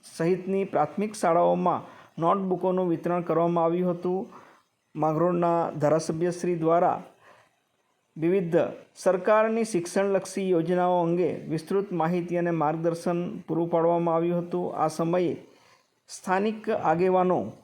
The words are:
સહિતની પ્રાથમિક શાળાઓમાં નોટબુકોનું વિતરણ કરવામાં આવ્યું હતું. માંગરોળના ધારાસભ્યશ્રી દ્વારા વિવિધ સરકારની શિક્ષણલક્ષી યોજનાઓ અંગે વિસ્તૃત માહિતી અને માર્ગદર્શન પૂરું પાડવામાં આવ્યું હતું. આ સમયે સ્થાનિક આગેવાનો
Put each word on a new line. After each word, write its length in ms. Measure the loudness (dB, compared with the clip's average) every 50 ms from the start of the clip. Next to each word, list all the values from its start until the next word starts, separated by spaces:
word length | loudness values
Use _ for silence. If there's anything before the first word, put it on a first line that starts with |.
| _ -20 -6
સહિતની 500 | -2 0 0 0 0 -2 -4 -2 -2 -2
પ્રાથમિક 480 | -2 0 -2 -2 0 -2 -4 -4 -4 -4
શાળાઓમાં 720 | -2 0 2 4 4 4 4 2 2 2 0 0 -2 -6 -12 -20 -20 -20 -18 _
નોટબુકોનું 720 | -2 0 0 2 0 0 -2 -2 -2 0 0 0 0 0 0
વિતરણ 340 | -2 -2 -2 -2 -2 -2 -2
કરવામાં 420 | 0 0 2 2 2 2 2 2
આવ્યું 280 | 2 2 0 0 0 -2
હતું. 340 | -2 -2 -4 -4 -4 -6 -8 -14 -20 -20 -20 -20 _ _ _ _ _ _ _ _
માંગરોળના 640 | -2 0 0 2 2 2 2 2 2 2 2 2 0 0 -2 -4 0
ધારાસભ્યશ્રી 760 | 2 2 2 2 0 -2 -4 -2 -2 -2 -2 -2 -2 -2 -2 0 2
દ્વારા 340 | 4 4 4 4 2 0 -2 -6 -14 _ _ _ -20 -20 _ _ _ _ _ _ _ _ _ _ _ _ _ _ _ _
વિવિધ 400 | -2 0 2 2 2 0 2 2 2 2 0 -4 -10 -18 _ _
સરકારની 760 | -2 0 0 0 2 2 2 4 4 4 2 0 -2 -2 -2
શિક્ષણલક્ષી 760 | -2 -4 -4 -2 -2 -2 0 2 0 -2 -2 -4 -6 -4 0 2
યોજનાઓ 480 | 2 2 2 2 0 2 2 2 2 2 2
અંગે 260 | 2 0 0 0 -2 -2 -6 -6 -6
વિસ્તૃત 420 | -6 -6 -4 -2 -2 -2 0 -2
માહિતી 480 | -2 -2 0 0 0 -2 -2 -2 -2 -2
અને 100 | 0 0
માર્ગદર્શન 680 | 0 0 0 0 0 0 -2 -2 -2 -2 -2 -2 -2 -2 -4 -6 -8 -12 -8
પૂરું 260 | -6 -4 -2 -2 0
પાડવામાં 460 | 0 2 2 2 2 2 2 2 0
આવ્યું 260 | 0 0 0 0 -2
હતું. 240 | -2 -4 -4 -4 -4 -4 -2
આ 140 | -2 -2 -2
સમયે 440 | 0 -2 -2 0 0 0 0 0 -2 -6 -10 -20 -20 _ _ _ _ _ _ _ _ _ _ _
સ્થાનિક 580 | -20 -14 -4 -2 -2 0 0 -2 -4 -4 -4 -4
આગેવાનો 680 | -4 0 2 0 2 4 4 4 4 4 4 2 2 0 -2 -6 -10 -16